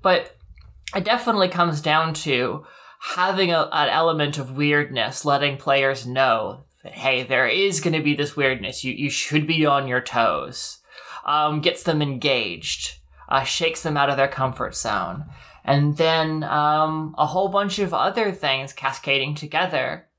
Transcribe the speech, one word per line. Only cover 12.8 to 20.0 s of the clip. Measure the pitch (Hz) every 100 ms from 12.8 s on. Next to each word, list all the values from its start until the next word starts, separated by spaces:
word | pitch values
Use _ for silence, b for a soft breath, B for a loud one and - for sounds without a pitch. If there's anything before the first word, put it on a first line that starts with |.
| - - _ B B
uh, | 135 -
shakes | - 165 165
them | 160 147
out | 139
of | 135
their | 135
comfort | - 131 127 117 -
zone. | 113 104 90 135 151 B B B
And | - 143 147 147
then, | 160 160 156 156
um, | 156 151 151 151 156 156 156 -
a | 151
whole | 180 196
bunch | 196 202 190
of | 190
other | 151 156 240 214
things | 180 147 135 139
cascading | - 139 131 - 139 135 147
together | 147 156 180 147 127 160